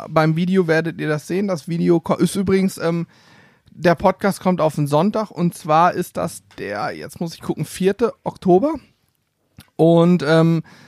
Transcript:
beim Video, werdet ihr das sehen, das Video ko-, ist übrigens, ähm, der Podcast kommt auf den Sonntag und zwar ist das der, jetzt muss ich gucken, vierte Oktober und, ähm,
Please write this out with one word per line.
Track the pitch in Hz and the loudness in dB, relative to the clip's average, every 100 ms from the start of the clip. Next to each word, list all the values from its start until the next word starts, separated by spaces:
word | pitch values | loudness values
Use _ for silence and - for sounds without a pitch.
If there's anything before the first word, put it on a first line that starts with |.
| 52 | -2
beim | 156 156 160 | 0 2 2
Video, | 180 190 170 | 0 0 2
werdet | 160 165 156 | 0 0 -4
ihr | 151 | -4
das | 151 - | -4 -4
sehen, | 180 202 | -4 -2
das | 175 - | -4 -4
Video | 170 175 170 | -2 2 0
ko-, | - 170 | 0 0
ist | 170 - | 0 0
übrigens, | 190 190 190 - | 0 0 0 -2
ähm, | 165 170 165 _ _ _ _ _ _ | -4 -4 -6 _ _ _ _ _ _
der | - 170 165 | -2 0 2
Podcast | 190 190 202 - | 0 0 -2 -2
kommt | 185 180 | -2 0
auf | 156 156 | 0 -2
den | 143 | -2
Sonntag | 147 190 214 214 | 0 0 -2 -6
und | - 175 - | -4 -4 -4
zwar | 160 151 175 | 0 2 2
ist | - 180 - | 0 -6 -6
das | 170 - _ - | -8 -10 _ -14
der, | 92 101 110 | -10 -6 -6
jetzt | - - - | -8 -12 -10
muss | 170 | -10
ich | - | -10
gucken, | - 165 | -8 -8
vierte | 156 - 185 202 226 - | -8 -4 -2 0 -4 -4
Oktober | - - 185 180 285 311 - _ _ _ _ _ _ _ - - | -12 -4 4 4 4 -4 -10 _ _ _ _ _ _ _ -12 0
und, | 160 170 170 175 143 | 4 6 4 4 2
ähm, | 160 165 165 - - | 2 4 0 -4 -16